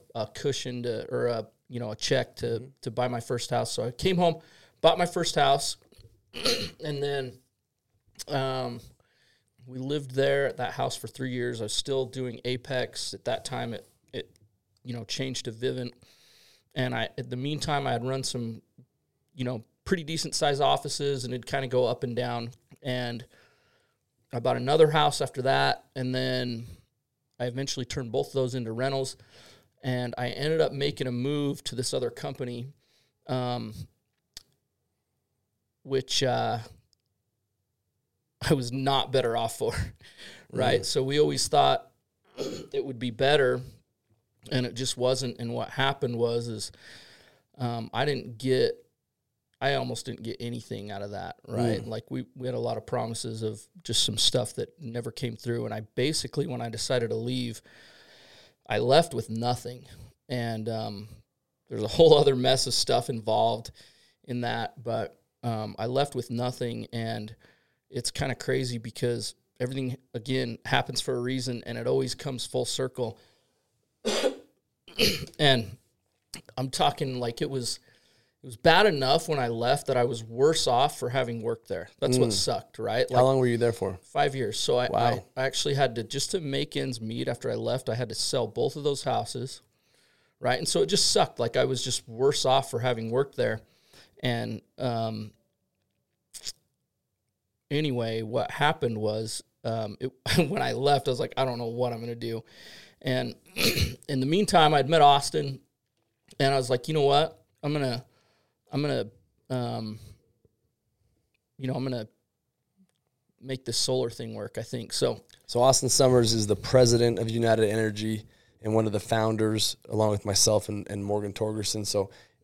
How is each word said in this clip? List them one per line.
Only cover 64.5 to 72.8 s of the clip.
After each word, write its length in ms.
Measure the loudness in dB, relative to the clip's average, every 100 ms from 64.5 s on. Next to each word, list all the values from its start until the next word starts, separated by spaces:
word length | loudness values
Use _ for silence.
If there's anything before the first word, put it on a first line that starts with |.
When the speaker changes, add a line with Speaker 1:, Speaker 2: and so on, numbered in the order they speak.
| -4 -6 -8
Speaker 1:
but, 360 | -6 -4 -4 -10 _ _
um, 320 | -6 -4 -6 -6
I 80 | -2
left 300 | 0 -2 -2
with 160 | -6
nothing, 560 | -4 -4 -4 -6 -6 -8
and 440 | -6 -6 -6 -10 -16 _ _ _ _ _
it's 160 | -6 -6
kinda 240 | -4 -4 -4
crazy 420 | -2 -2 -2 -6
because 580 | -8 -4 -2 -2 -6 -12 _ -8
everything, 380 | -6 -4 -6 -6 _
again, 440 | -10 -2 -2 -2 -6
happens 380 | 0 0 0 -4
for 120 | -2
a 60 | -2
reason, 420 | -2 -4 -4 -6 -8
and 120 | -6
it 100 | 0
always 280 | 0 0 -6
comes 300 | -8 -8 -6
full 180 | -4 -2
circle. 540 | -4